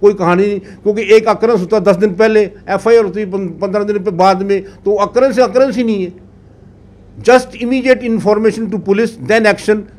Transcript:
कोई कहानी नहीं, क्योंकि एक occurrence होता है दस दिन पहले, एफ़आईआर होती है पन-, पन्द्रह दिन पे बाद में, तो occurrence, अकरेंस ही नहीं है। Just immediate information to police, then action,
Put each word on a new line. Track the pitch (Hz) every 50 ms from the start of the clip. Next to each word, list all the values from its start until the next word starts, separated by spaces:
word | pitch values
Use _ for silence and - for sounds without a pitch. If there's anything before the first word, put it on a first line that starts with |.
कोई | - 202 208
कहानी | 190 185 170 175 180 196
नहीं, | 208 202 196
क्योंकि | 190 - - - - 208 208 208 220
एक | 190 214 220 220 226
occurrence | 208 - 220 233 240 196
होता | 180 165 220
है | 214 175
दस | 202 190
दिन | 170 202 214 180
पहले, | 170 220 226 220 214 208 185 - - - -
एफ़आईआर | 196 190 - 220 233 233 220
होती | 190 170 202
है | 214 185
पन-, | 185 196 196 175 160 -
पन्द्रह | 190 202 190 208 208
दिन | 208 208 208
पे | 185 214
बाद | 180 165 185 190 190 185 196
में, | 196 196 196 190
तो | - - - - 196 208
occurrence, | 214 202 196 202 240 254 269 226 233
अकरेंस | 254 220 190 254 269 277 190
ही | 233 247
नहीं | 226 220 202 185
है। | 170 - - - - - - - - - - - - - - - - - - - - - - -
Just | - 247 254 247 - - 220 233
immediate | 240 254 262 240 262 254 214 247
information | 240 226 214 - 202 214 208 220 220 - 214 226 202
to | 202 202
police, | 160 190 196 202 233 226 226 - 131 123
then | 214 226 220 214 196
action, | 202 - - 214 214 196 - -